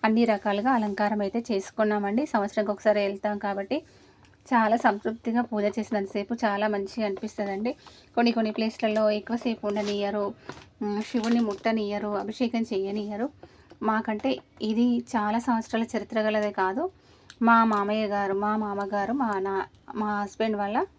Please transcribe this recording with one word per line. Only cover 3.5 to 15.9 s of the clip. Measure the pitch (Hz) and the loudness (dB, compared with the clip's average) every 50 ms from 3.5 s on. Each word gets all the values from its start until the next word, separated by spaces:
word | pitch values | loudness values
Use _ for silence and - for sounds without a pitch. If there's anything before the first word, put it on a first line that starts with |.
| 202 202 196 196 247 302 - - - - - - - _ - - _ _ _ - | -4 -4 -4 -4 -4 -4 -4 -8 -20 -20 -20 -20 -20 _ -20 -20 _ _ _ 2
చాలా | 262 233 226 214 220 240 - | 4 4 6 6 4 4 4
సంతృప్తిగా | 247 202 208 - 233 226 233 - 226 226 240 247 233 | 2 2 2 -2 -6 -6 -4 -6 -2 0 0 -2 0
పూజ | 233 214 202 208 202 | -2 0 0 0 0
చేసినంతసేపు | - 214 - 247 214 196 190 - 208 202 - 240 233 - | -2 -6 -2 -2 -4 -4 -2 -4 -6 -4 -4 -4 -2 0
చాలా | 214 202 202 208 214 208 | 0 0 2 0 0 0
మంచిగా | 202 196 196 - - 220 208 | -2 -4 -6 -4 -4 -2 -2
అనిపిస్తుందండి. | 196 190 - 214 - - 208 202 196 190 208 240 285 - - - - - - - _ | -2 -4 -8 -10 -6 -6 -6 -4 -4 -4 -4 -4 -6 -6 -12 -20 -20 -20 -20 -6 _
కొన్ని | - 233 233 226 | 2 2 4 4
కొన్ని | 233 226 214 214 | 2 0 0 0
ప్లేస్లలో | - 220 226 220 - - 220 214 214 220 214 214 208 | -2 -2 -4 -2 -2 -2 0 2 4 2 2 2 0
ఎక్కువసేపు | 208 - 226 240 - 254 226 - - 208 | -2 -4 -6 -2 -2 -2 -4 -2 -4 -4
ఉండనియ్యరు, | 208 208 208 208 208 202 202 202 202 214 202 202 - - - - - - - - _ _ 226 | -2 -2 -2 -2 -2 -2 -2 -2 0 0 -2 -2 -4 -8 -16 -18 -18 -18 -18 -20 _ _ -6
ఉమ్, | 208 208 208 220 - | -4 -2 -4 -4 -2
శివుణ్ణి | - 247 214 226 233 240 233 214 | -4 -2 0 2 2 2 2 0
ముట్టనియ్యరు, | 202 196 - 226 226 220 214 202 202 208 208 208 208 196 202 | -2 -2 -2 0 0 0 0 -2 -4 -4 -4 -2 -4 -4 -4
అభిషేకం | 202 220 - 254 233 240 226 226 226 226 | -4 -4 -2 -2 -2 0 -2 -2 -2 -2
చేయనియ్యరు. | 190 190 196 202 214 208 208 208 202 233 294 - - - - - - - _ - - - 214 | -2 -2 -2 -4 -4 -6 -6 -4 -4 -4 -6 -6 -12 -20 -20 -20 -20 -20 _ -14 -4 -2 0
మాకంటే | 220 220 220 - 214 208 - 262 262 - - _ _ - - 214 | 0 0 0 -2 -4 -2 -2 -2 -4 -4 -6 _ _ -6 -4 -2
ఇది | 220 226 240 247 240 240 240 - - | 2 2 4 4 2 0 -2 -2 -2
చాలా | 226 208 214 214 233 240 | 0 0 2 0 0 0
సంవత్సరాల | - 240 226 226 - - 226 226 233 | 0 0 0 -2 -2 -2 -2 -2 -2